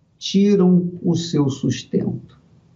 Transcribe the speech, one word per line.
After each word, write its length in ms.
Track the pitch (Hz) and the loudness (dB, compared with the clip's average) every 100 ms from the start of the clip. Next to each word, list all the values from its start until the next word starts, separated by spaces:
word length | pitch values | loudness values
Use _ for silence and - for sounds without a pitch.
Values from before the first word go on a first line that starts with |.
| _ _ | _ _
tiram 720 | - 196 202 190 180 175 - - | -2 2 2 4 4 2 0 -4
o 140 | 175 160 | -2 -2
seu 320 | - 147 135 | -2 -2 -2
sustento. 920 | - - - - - - - - _ _ _ _ | -2 -4 -6 -4 -4 -4 -8 -12 _ _ _ _